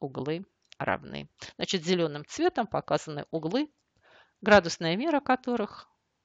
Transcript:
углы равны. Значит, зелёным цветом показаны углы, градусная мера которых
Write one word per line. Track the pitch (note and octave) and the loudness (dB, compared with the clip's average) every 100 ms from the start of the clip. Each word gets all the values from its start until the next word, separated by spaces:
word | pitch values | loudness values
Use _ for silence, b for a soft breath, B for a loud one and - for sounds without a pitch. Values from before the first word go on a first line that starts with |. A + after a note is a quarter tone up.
углы | C#3+ C3+ C3+ E3 G3 _ _ - | -8 -6 -4 -6 -8 _ _ -8
равны. | - - - - D3 _ B - | -2 -2 -4 -12 -12 _ B -8
Значит, | F3+ F#3+ | -4 -2
зелёным | D#3+ F3+ E3 D3 | 0 2 2 -2
цветом | D#3 - F4 D4 A3+ | -10 -2 0 0 -2
показаны | C#3+ - D3 - D3 - | -4 0 -2 -2 -10 -6
углы, | D#3+ D#3 A#3 D4+ _ _ _ b b b b | -4 -2 -2 -2 _ _ _ b b b b
градусная | G#3+ G#3 E3+ - E3 F3+ | 8 8 8 -2 0 0
мера | D#4 D4 | 2 0
которых | C4+ B3+ - A#3+ G3+ - - _ _ _ | 2 0 0 -2 -4 -8 -20 _ _ _